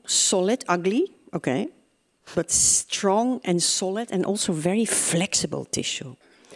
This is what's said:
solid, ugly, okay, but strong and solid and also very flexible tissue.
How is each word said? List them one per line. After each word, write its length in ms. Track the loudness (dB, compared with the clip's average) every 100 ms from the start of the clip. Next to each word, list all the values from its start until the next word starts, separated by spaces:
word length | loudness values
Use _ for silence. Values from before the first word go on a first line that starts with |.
| -2
solid, 580 | 0 2 2 2 0 0
ugly, 440 | 0 2 0 0 -4 -8
okay, 340 | -4 0 -2 -2 -10 _ _ _ _ -6
but 160 | -4 0
strong 920 | 2 2 2 -2 -2 2 2 2 -2
and 180 | 0 0
solid 460 | 2 0 -2 -4 -2
and 140 | -2
also 280 | 0 -2 -2
very 340 | 0 2 2 2
flexible 800 | 0 0 0 0 -2 -2 -6 -6
tissue. 500 | -4 -4 -6 -10 -16 _ _ -20